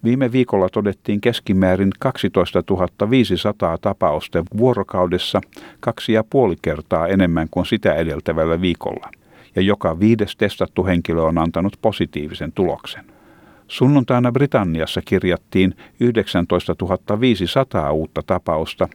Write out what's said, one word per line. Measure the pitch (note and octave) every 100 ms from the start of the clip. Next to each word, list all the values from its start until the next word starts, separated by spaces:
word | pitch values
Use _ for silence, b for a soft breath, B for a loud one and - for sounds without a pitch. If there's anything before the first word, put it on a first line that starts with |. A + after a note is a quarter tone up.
Viime | A2 B2+ B2+
viikolla | B2+ B2 G2+ F#2
todettiin | - G#2 F#2+ - G#2
keskimäärin | A#2+ A2 - F#2+ F#2 F#2 G2 F#2
kaksitoistatuhattaviisisataa | C3+ - G2 F#2 F2 F#2 E2+ F#2 F2+ _ G#2 C3 G#2 F#2 G#2+ G#2 F2+ E2
tapausta | G#2 G2 F2+ D2+ - E2+ E2+ G#2+
vuorokaudessa, | B2 A#2 F#2+ G2 F2+ F2 - G2+ - B B B
kaksi | - - -
ja | A2 G#2+
puoli | C#3 A#2 E2
kertaa | - D2+ - E2+ E2+
enemmän | F#2+ F#2 E2 D#2+
kuin | - -
sitä | A2 G2+
edeltävällä | D#2 E2 D2+ - D#2+ D#2+ E2
viikolla. | F2+ E2+ - - - - b b b -
Ja |
joka | F#2+ G2+ F#2 E2
viides | G#2 A2+ G2+ -
testattu | G#2 - G2 - F#2
henkilö | F2 E2 E2
on | D#2+ E2
antanut | E2+ E2+ F#2+ -
positiivisen | A2 G#2 D#2+ - D2+ - D#2
tuloksen. | - F2+ - - - - b b b b b b
Sunnuntaina | - C3 C#3+ B2 B2 B2
Britanniassa | A#2+ C#3+ C3 F#2+ D#2+ D#2 - -
kirjattiin | F#2+ F2+ F2 _ F#2+ F#2 - B B
yhdeksäntoistatuhattaviisisataa | A#2+ A2+ F#2+ - F2 F2+ - F2 F2+ F#2 - G#2 B2+ G#2+ F2 - - G2 D2
uutta | D#2 D#2+ - -
tapausta, | F2+ - D#2+ D#2+ - E2+